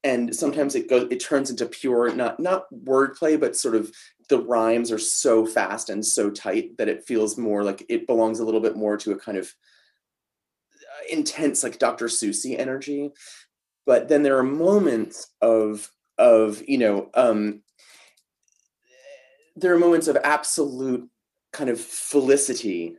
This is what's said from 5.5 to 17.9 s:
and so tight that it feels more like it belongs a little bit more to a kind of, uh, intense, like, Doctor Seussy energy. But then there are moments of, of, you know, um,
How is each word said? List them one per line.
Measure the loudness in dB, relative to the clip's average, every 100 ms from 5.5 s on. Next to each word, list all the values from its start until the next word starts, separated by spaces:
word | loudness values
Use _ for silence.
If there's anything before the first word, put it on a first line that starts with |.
| 0 -2 -6 -8
and | -6 -4
so | -2 -2
tight | -4 -4 -4 -4 -4
that | -4
it | -4 -4
feels | -2 -2 -2
more | -2 0
like | -2 -4 -4
it | -6 0
belongs | 0 0 0
a | -2
little | 0
bit | -2 -2
more | -4 -2
to | -4
a | -6
kind | -6 -8
of, | -8 _ _ _ _ _ _ _ _ _ _ _ _ _
uh, | -20 -18 -8
intense, | -4 -4 -2 -2 -2
like, | -6 -2
Doctor | -2 -2 -6
Seussy | -4 -4 -6 -6 -6
energy. | -6 -6 -8 -8 -8 _ -20 -20 _ _ _ _ 2
But | 2 4
then | 2
there | 4 2
are |
moments | 2 0 2 4 2 0 -4 -10 -20 _
of, | 2 4 2 -4 -12 _ _ 4
of, | 8 8 6 -2 -2
you | 2
know, | 2 2 0
um, | 2 2 2 -2 -4 _ _ _